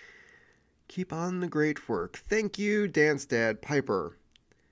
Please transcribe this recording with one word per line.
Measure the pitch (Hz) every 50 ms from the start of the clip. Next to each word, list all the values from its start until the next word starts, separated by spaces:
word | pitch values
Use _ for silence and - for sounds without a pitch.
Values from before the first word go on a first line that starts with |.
| - - - - - - - - _ _ _ _ _ _ _ _ _
Keep | - - 185 180 -
on | 160 160 170 180 180 180
the | 180
great | 165 - 151 151 156 147 - - -
work. | 110 87 87 - -
Thank | - - - 208 220 214 196 - 196
you, | 208 208 214 208 208 180
Dance | 143 156 151 151 147 135 -
Dad | - 127 117 113 110 107 -
Piper. | - - 147 139 - - 104 92 73 85 - _ _ _ _ _ _ _ _ _ _ _